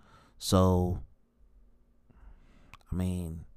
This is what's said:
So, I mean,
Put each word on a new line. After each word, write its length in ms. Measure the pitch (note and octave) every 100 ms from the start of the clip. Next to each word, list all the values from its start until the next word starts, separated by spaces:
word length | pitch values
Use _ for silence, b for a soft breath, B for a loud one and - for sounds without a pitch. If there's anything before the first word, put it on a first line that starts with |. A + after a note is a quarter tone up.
| b b b b
So, 640 | - F#2+ F#2 F2+ F2+ F2+ - _ _ _ _ _ - _ _ _ _ b b b b b b b _
I 40 |
mean, 500 | F2 F#2 F2+ E2 D#2+ -